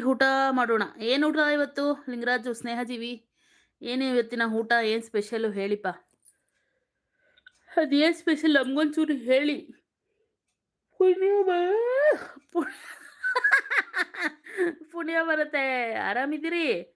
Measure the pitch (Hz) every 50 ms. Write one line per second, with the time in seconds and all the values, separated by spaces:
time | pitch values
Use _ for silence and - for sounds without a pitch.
0 | 233 254 262 - 269 269 269 269 269 269 262 254 240 233 226 214 196 160 - 226
1 | 220 233 262 285 302 302 302 311 302 294 294 294 285 285 - 277 285 285 285 285
2 | - 262 247 233 233 240 247 247 220 254 226 - - 233 233 240 247 226 254 226
3 | 233 240 247 226 _ _ _ _ _ _ _ _ _ _ _ - - 233 247 254
4 | 269 262 247 247 226 226 240 233 233 226 220 220 226 226 240 233 226 214 220 226
5 | 226 - - 208 208 - 233 220 226 214 196 196 196 202 208 202 190 185 170 -
6 | _ _ _ _ _ - - _ _ _ _ _ _ _ _ _ _ _ _ _
7 | _ _ _ _ _ _ _ _ - - - _ _ - - 339 311 262 277 285
8 | 302 339 330 - - 330 311 302 311 320 294 269 247 254 269 294 311 294 302 320
9 | 311 302 294 247 226 240 262 269 294 294 285 - - - - _ _ _ _ _
10 | _ _ _ _ _ _ _ _ _ _ _ _ _ _ _ _ _ _ _ -
11 | 370 370 359 381 381 392 403 403 381 370 349 349 349 359 403 440 466 494 508 539
12 | 587 622 539 - - - - - - _ - 339 - - - - - - - -
13 | - - - - - 719 - 494 - - 571 554 - - 508 - - - - 381
14 | 339 - - 381 349 302 - - - - - 392 359 339 302 - - - - 339
15 | 320 320 330 330 330 330 311 311 302 302 302 285 269 262 262 254 240 226 220 214
16 | 196 190 208 247 269 294 311 294 302 330 339 339 330 277 202 175 190 - _